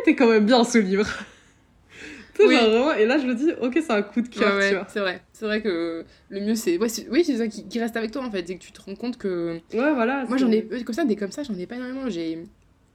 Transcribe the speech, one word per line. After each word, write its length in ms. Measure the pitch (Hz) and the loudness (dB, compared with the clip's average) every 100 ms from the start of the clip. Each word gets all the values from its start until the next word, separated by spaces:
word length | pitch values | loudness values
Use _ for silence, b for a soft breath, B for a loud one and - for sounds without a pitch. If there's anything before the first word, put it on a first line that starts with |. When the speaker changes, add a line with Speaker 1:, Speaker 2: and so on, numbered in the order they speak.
Speaker 1:
était 120 | 480 262 | 6 6
quand 140 | 233 | 6
même 160 | 220 208 | 6 6
bien, 180 | 254 | 6
ce 140 | 240 233 | 6 2
livre. » 300 | 185 196 214 - - B B B _ _ _ | 2 0 -2 -4 -12 B B B _ _ _
<laughs> 440 | - - - - - | -20 -20 -20 -10 4
Tu 80 | 415 | 6
sais, 20 | |
Speaker 2:
Oui. 60 | 254 | 6
Speaker 1:
genre, 140 | 220 | 6
vraiment... 240 | 226 285 | 4 2
et 120 | 240 214 | 2 4
là, 120 | 294 | 2
je 80 | 254 | 0
me 60 | |
dis, « 180 | 233 311 - | 0 0 0
Ok, 120 | 247 330 | -2 -2
c'est 160 | 320 | 0
un 100 | 208 | -2
coup 200 | 202 240 | 0 -4
de 60 | 233 | -4
cœur, 280 | 214 208 202 | 0 2 2
Speaker 2:
Ouais, 40 | |
ouais, 100 | 196 | 2
Speaker 1:
tu 60 | 196 | 0
vois. » 100 | 208 | -4
Speaker 2:
c'est 100 | 214 | -4
vrai. 220 | 190 185 _ | -4 -4 _
C'est 120 | - 214 | -10 -4
vrai 160 | 214 | -2
que 440 | 214 170 170 165 - b b | -2 -2 -4 -8 -14 b b
le 120 | 196 | -6
mieux, 140 | 208 220 | -2 -2
c'est, 220 | 185 175 | 0 0
ouais, 100 | 233 | 0
c'est, 180 | - - | -4 -2
oui, 140 | 269 339 | 0 2
c'est 120 | 233 | 0
ça 100 | 226 | -4
qui, 180 | 214 202 | -6 -8
qui 120 | 233 | -6
reste 160 | 226 233 | -4 -4
avec 140 | 220 | -6
toi, 120 | 277 254 | -6 -6
en 60 | |
fait, 140 | 196 175 | -8 -8
c'est 80 | 180 | -10
que 60 | |
tu 80 | - | -14
te 80 | - | -20
rends 140 | - 196 | -16 -10
compte 220 | 240 240 | -10 -6
que 360 | 190 175 170 165 - | -4 -4 -4 -8 -6
Speaker 1:
Ouais, 200 | 214 294 | -2 0
voilà, 320 | 269 226 277 233 | 0 0 -2 -2
Speaker 2:
moi, 120 | 262 | 0
Speaker 1:
c'est 80 | 247 | 2
Speaker 2:
j'en 60 | |
ai, 160 | 208 - | 2 0
euh, 120 | 240 | -8
comme 120 | 240 233 | -6 -2
ça, 100 | 294 | -2
des 100 | 208 | -2
comme 160 | 202 | -4
ça, 120 | 294 | -8
j'en 100 | 285 185 | -10 -8
ai 80 | 180 | -10
pas 100 | 247 | -10
énormément. 340 | 254 262 262 | -10 -8 -8
J'ai, 340 | 170 165 165 175 _ _ _ _ | -6 -6 -8 -12 _ _ _ _